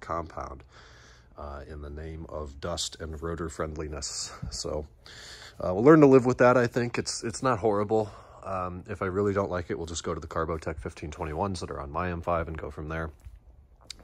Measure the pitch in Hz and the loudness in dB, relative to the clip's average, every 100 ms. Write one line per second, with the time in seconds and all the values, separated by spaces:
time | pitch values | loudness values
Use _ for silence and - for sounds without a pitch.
0 | - 82 82 - 69 67 - - - - | -6 -6 -6 -10 -10 -12 -18 -20 -20 -20
1 | - - - - 73 71 71 76 73 73 | -20 -20 -20 -14 -12 -12 -12 -12 -10 -10
2 | 80 80 80 78 73 69 90 82 - - | -10 -10 -10 -10 -10 -8 -6 -4 -6 -6
3 | 80 78 82 82 80 - 78 76 78 73 | -10 -6 -6 -4 -6 -4 -6 -4 -8 -8
4 | - - - - - - 80 76 76 - | -8 -8 -10 -10 -10 -8 -4 -4 -6 -14
5 | - - - - - - - 92 131 160 | -20 -20 -18 -18 -20 -6 -2 6 10 10
6 | 143 131 123 123 123 127 117 127 120 - | 12 10 8 8 8 8 4 0 -2 -2
7 | - - 113 - 131 113 113 101 101 110 | -4 -6 -6 -2 0 2 2 2 2 2
8 | 107 - - - - 95 90 90 - - | 0 -6 -20 -16 -6 -4 -4 -8 -10 -4
9 | 98 92 104 98 98 90 85 - 82 82 | -2 2 2 2 0 -2 -4 -6 -6 -6
10 | 95 78 - 85 80 82 - 80 - - | -4 -6 -4 -4 -2 -4 -6 -6 -10 -10
11 | 80 76 80 76 101 92 80 73 71 80 | -12 -8 -6 -2 -2 -4 -6 -8 -6 -4
12 | 90 87 85 85 80 78 78 76 76 82 | -2 -4 0 0 -2 -6 -10 -10 -8 -6
13 | 80 - - - - - - - - - | -6 -10 -20 -20 -20 -20 -20 -20 -20 -6